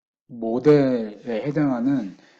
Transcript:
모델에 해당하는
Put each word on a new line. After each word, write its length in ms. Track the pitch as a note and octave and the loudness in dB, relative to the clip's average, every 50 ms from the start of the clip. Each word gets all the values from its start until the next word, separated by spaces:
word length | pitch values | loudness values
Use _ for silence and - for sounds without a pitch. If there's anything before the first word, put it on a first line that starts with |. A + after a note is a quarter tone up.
| _ _ _ _ _ | _ _ _ _ _
모델에 1160 | - B2 A#2 A2+ A2+ A#2 B2+ B2 D3+ D3 C#3+ C3+ C3 B2+ A#2 A2 G#2+ G#2 - - B2 A2+ G#2+ A2+ | -18 -12 -8 -6 -4 -2 2 4 6 6 6 4 2 0 -2 -4 -6 -12 -14 -10 -8 -6 -6 -4
해당하는 720 | D3 C#3 D#3 D3 C#3 B2+ A#2 A#2+ C#3 C#3+ B2+ G#2 F#2 F2+ - _ _ _ | -4 -2 0 0 0 0 0 0 0 0 -2 -4 -6 -12 -18 _ _ _